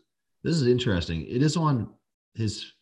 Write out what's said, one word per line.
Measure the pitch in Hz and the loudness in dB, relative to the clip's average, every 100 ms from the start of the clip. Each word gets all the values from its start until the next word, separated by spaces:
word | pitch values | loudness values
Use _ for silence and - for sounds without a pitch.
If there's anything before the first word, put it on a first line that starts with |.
| _ _ _ _ | _ _ _ _
this | - 165 | -2 2
is | 123 | 4
interesting. | 123 - 90 82 82 - | 2 2 0 -2 -6 -4
It | 120 | 0
is | 151 165 | 0 2
on | 156 127 104 - _ _ _ | 0 0 -4 -10 _ _ _
his, | 107 110 - - _ | -4 -4 -4 -12 _